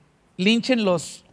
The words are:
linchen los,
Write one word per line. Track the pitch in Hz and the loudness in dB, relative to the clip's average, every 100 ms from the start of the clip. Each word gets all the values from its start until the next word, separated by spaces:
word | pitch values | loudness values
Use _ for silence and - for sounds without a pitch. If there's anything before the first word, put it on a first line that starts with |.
| _ _ _ - | _ _ _ -4
linchen | 190 226 - 247 | 0 2 2 0
los, | 202 175 - - _ | 2 0 -2 -16 _